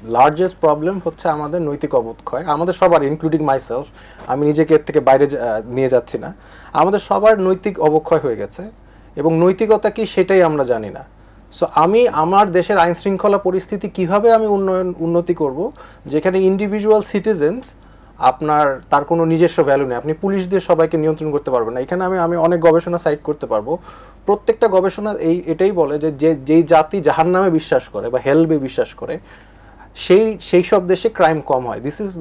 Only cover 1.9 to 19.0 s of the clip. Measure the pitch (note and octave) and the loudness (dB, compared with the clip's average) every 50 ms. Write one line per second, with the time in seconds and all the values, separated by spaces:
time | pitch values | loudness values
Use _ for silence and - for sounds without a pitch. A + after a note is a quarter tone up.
1.9 | C#3 B2 A2+ A2+ A2+ - - - - C3+ F3 E3 D3 D3 E3+ F#3 F3 - F#3 F3+ | -2 -2 -2 -2 -8 -14 -12 -10 -8 -6 -4 -4 -2 -2 -2 -2 0 2 2 4
2.9 | E3+ D3+ C#3+ C#3 D#3 D#3 D#3+ D#3+ D#3 D3+ D#3 C#3+ C3+ C3 - - A#2 B2+ D3 - | 4 4 2 0 -4 -2 -4 -2 -2 0 0 0 -2 -2 -4 -6 -8 -8 -8 -10
3.9 | - - - - - - - - B2+ C#3 D3 D3+ D3+ D#3 D#3+ D#3 D#3+ D3 - - | -16 -20 -20 -20 -20 -14 -8 -6 -4 -2 0 0 2 2 2 4 2 2 2 2
4.9 | D3 D3 B2+ C3 C3+ C3+ C#3+ C#3+ C#3+ B2+ A#2 A#2 G#2+ A2 G#2+ A#2+ B2 C3 C3 B2+ | -2 2 4 4 4 4 4 2 0 -2 -4 -4 -4 -4 -6 -6 -4 -2 0 2
5.9 | C3 A#2+ - - - G#2+ A#2+ C#3+ G3 - - - - - - - - D3 D#3+ F#3 | 2 0 0 -2 -10 -10 -10 -10 -16 -18 -20 -20 -20 -20 -14 -6 -2 0 0 2
6.9 | G3+ G3 - - G3+ G3 G#3 A3 A3 G3+ F#3 F#3 F#3+ F#3 - G#3 F3+ - D3+ D3+ | 0 -2 -2 -2 -2 2 4 4 4 4 2 0 -2 -2 -2 -6 -4 0 0 2
7.9 | D3+ D#3 D#3 - E3 D#3 D3+ C3 A2+ G#2 G2+ - - - F#3+ A3 - - - - | 2 0 0 0 0 0 0 -2 -4 -6 -8 -12 -12 -14 -18 -18 -18 -20 -20 -20
8.9 | - - - - - D3 D3 E3 E3 D#3+ F3 F#3 F#3+ F#3 A3+ G#3 A3 G#3 - G#3 | -20 -20 -20 -16 -8 -2 -2 0 2 2 2 2 2 0 2 2 2 2 0 -2
9.9 | G#3 A3+ G#3+ - - G3 F3+ F#3 G3 F#3 F3 D#3+ D3+ D3 C3 B2 A#2+ A2 G#2+ G2 | -2 -4 -6 -4 0 0 0 2 4 4 4 4 2 0 -2 -2 -2 -4 -4 -10
10.9 | F2+ C3+ C3 - - - - - - - - - - - E3+ - - D3 D#3+ F3+ | -12 -14 -18 -20 -20 -20 -20 -20 -20 -20 -20 -14 -8 -4 -4 -2 2 2 2 4
11.9 | G#3 A#3 B3 A3+ - D3+ D#3+ E3+ F#3+ G3 G#3+ F#3+ E3+ F3+ E3+ - G#3 F#3 E3+ F3 | 4 4 2 2 2 0 0 2 4 2 2 4 2 0 0 2 2 2 2 2
12.9 | E3+ - - G3+ G3 F3 - G#3 G3+ G3+ - F#3+ F3+ F#3+ - - G#3+ F#3+ - E3+ | 0 -2 -2 -4 -2 0 0 0 0 2 0 -2 -2 -4 -6 -6 -10 -8 -8 -8
13.9 | - G3 F#3 E3 G3 G#3 A3 A#3 A3+ A3 A3 G#3+ G3+ G3 G3 F#3+ F#3 F#3 F#3 F3+ | -6 -4 -2 0 0 2 4 4 4 4 2 2 0 0 0 -2 -2 -2 -2 -4
14.9 | F3 E3 E3 E3 E3+ F3 E3+ F3+ F3 E3 D#3 C3+ C3 D3+ G3 C4+ - - - - | -6 -6 -4 -2 -2 0 0 -2 -2 -2 -2 -4 -4 -4 -8 -8 -8 -12 -20 -20
15.9 | - - - C#3 C#3 D3+ D3+ F#3+ F3+ F#3+ F#3+ F#3+ G3 F#3+ G#3+ G3 G#3 G#3+ G3+ G#3+ | -20 -18 -10 -4 -4 -2 0 0 0 2 2 2 0 0 -2 -4 -4 -2 0 2
16.9 | G#3+ G#3+ G3 - - G3+ G3+ A3 G#3 D#3+ D3 D#3 G3+ B3+ - - - - - - | 2 2 0 -2 -4 -4 -2 -2 -2 0 0 -2 -2 -4 -12 -18 -20 -20 -20 -20
17.9 | - - - - - - - B2+ - - D3+ D3+ D3+ D3+ D3+ C#3 C3+ B2+ - - | -20 -20 -20 -20 -8 -2 0 0 0 0 -2 0 2 2 2 0 -2 -4 -4 -2
18.9 | D3 C#3+ | -2 0